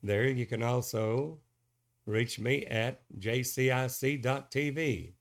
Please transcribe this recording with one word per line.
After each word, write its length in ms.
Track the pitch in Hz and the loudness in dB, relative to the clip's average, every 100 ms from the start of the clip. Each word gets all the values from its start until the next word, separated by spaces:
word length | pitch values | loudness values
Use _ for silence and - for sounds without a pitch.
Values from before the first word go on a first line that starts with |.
There 260 | 104 101 127 | 2 2 4
you 200 | 131 117 | 2 -2
can 160 | 113 | 0
also 720 | 117 123 123 117 110 117 147 160 _ _ _ _ _ _ - | 0 0 0 0 2 0 -2 -6 _ _ _ _ _ _ -2
reach 340 | 107 120 - | 0 0 -2
me 260 | 110 139 - | 0 0 0
at 340 | 113 117 - _ 110 | 0 0 -2 _ -8
J 240 | 101 123 | -2 0
C 260 | 127 - 131 | -2 2 2
I 180 | 127 131 | 2 0
C 280 | 127 135 143 | 0 -2 0
dot 340 | 123 127 135 | 0 -2 -2
T 200 | 135 147 | -2 -2
V 440 | 139 160 104 82 - | 0 0 0 -4 -14